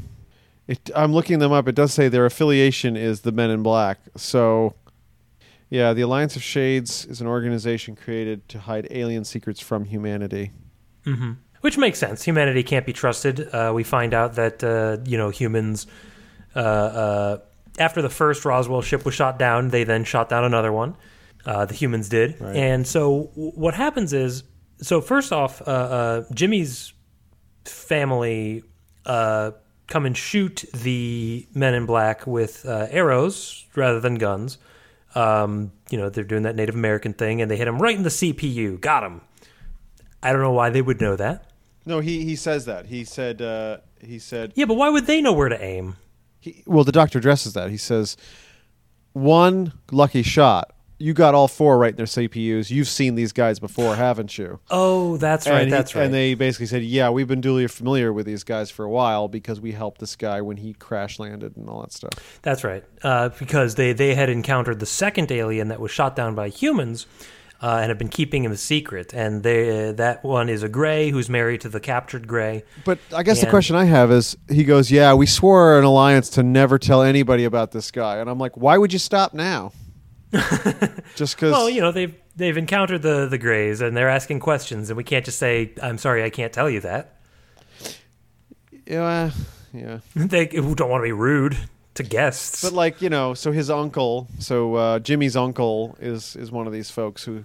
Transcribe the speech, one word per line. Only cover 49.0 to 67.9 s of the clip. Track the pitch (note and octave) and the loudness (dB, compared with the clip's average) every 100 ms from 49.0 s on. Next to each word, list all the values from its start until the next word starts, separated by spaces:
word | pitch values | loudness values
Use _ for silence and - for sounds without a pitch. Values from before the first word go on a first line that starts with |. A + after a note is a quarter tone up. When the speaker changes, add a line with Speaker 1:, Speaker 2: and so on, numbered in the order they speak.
| _ | _
Speaker 1:
"One | C#3 C#3 E3 F3+ F#3+ F3 - - | 0 4 6 6 4 -2 -8 -2
lucky | C3 C#3+ C3 | 2 4 4
shot. | A#2 - C3+ F#2+ - _ _ - | 2 6 6 6 0 _ _ -8
You | D#3 | -2
got | D#3+ D#3 | 4 6
all | C#3+ C3+ | 8 4
four | - D3+ B2+ | 4 4 6
right | A#2+ | 4
in | G#2 | 0
their | A2 | -4
C | - A#2 | -4 -4
P | A#2 A2+ A2 | -2 -2 -2
Us. | G#2 | -2
You've | C3 C3+ | -2 -2
seen | - C3+ A#2 | 0 0 0
these | A#2 | -2
guys | - A#2 G#2+ | 0 0 0
before, | G2+ - A#2 G#2+ | -6 -2 0 2
haven't | B2 A2+ G#2 - | 0 0 -6 -10
you?" | F#2 F2+ - | -12 -12 -4
Speaker 2:
Oh, | F#3 F#3 F#3 F3 D#3+ | 0 2 2 0 -2
that's | D3+ D#3 C#3+ | 0 0 2
Speaker 1:
And | |
Speaker 2:
right, | C#3+ C#3 | 2 4
Speaker 1:
he, | |
Speaker 2:
that's | C#3 C3 | 2 0
right. | D#3+ | -2
Speaker 1:
and | C#3 | 0
they | C3+ C3 | 2 0
basically | B2 C3 B2 A#2 | 0 -2 -2 -4
said, | B2 | -4
"Yeah, | A#2 C3 B2 | -2 0 2
we've | B2 B2+ | 2 0
been | C3 | -2
duly | C3 C3 B2 | 0 0 0
familiar | - A#2+ C3+ A#2 | -4 -2 0 0
with | G#2+ G#2+ | -2 -6
these | G#2 | -8
guys | - A2 G#2 | -6 -6 -6
for | - | -8
a | G#2+ | -4
while | A#2+ A#2+ G#2+ G#2 | 0 0 0 -2
because | G#2+ A2 G#2+ | -6 -8 -8
we | A2 | -8
helped | G#2+ G#2+ - | -8 -10 -10
this | G#2+ - | -14 -8
guy | G#2+ G2+ | -6 -6
when | G#2 G#2 | -6 -10
he | G#2+ | -12
crash | G#2 - G#2+ G2+ - | -16 -10 -8 -8 -10
landed | G#2+ G#2 G#2+ - | -14 -14 -14 -14
and | G#1+ | -14
all | A1 | -14
that | A1 | -14
stuff." | - - - - - | -16 -14 -14 -14 -10
Speaker 2:
That's | - C3+ | -4 -4
right, | A2+ F#2+ - _ | -4 -8 -12 _
uh, | C#3 B2 B2 - | -2 0 0 -4
because | B2+ D3+ B2 A2 | -2 0 0 2
they, | B2 | 0
they | A#2+ C#3 | 2 2
had | C3+ C3+ | 2 0
encountered | A#2+ A2+ C3 B2 A2 | 0 0 -2 -2 -4
the | G#2+ | -6
second | - G3 G3+ D3+ | -2 -2 -2 -2
alien | B2 A2 A2 A2 | -2 -2 -2 -4
that | A2 | -6
was | A2 | -8
shot | - C#3 | -2 -2
down | C3+ A#2 G#2+ | -2 -4 -4
by | G#2 | -6
humans, | - C#4+ C4+ A#2+ A#2 - - - - - _ | -4 -2 0 -2 -8 -14 -20 -20 -20 -20 _
uh, | A#2+ A2+ | -2 0
and | |
have | A2+ | 0